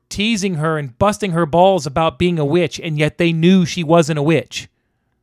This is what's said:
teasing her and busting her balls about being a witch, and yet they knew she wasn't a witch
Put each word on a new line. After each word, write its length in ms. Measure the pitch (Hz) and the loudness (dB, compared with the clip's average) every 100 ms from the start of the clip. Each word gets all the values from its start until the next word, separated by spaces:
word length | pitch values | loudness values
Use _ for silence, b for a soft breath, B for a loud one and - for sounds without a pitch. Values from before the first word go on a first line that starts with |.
| _ | _
teasing 460 | - 214 220 196 156 | -4 -2 -2 -2 -2
her 220 | 160 156 | -2 -4
and 180 | 135 - | -6 -2
busting 340 | 202 202 196 | -2 0 -4
her 140 | 170 160 | -2 0
balls 400 | 170 190 185 139 | 4 4 2 -2
about 320 | 147 160 139 | -2 -2 0
being 200 | 180 165 | -2 0
a 60 | |
witch, 340 | 143 170 160 - | 0 0 -2 -4
and 180 | 160 151 | -6 -2
yet 200 | 151 - | -2 0
they 140 | 170 | -2
knew 320 | 160 170 190 | 2 4 4
she 180 | 170 180 | 2 -2
wasn't 340 | 151 170 151 151 | 2 2 2 -2
a 40 | |
witch 460 | 147 147 - - - _ _ _ _ _ | 0 0 -2 -12 -14 _ _ _ _ _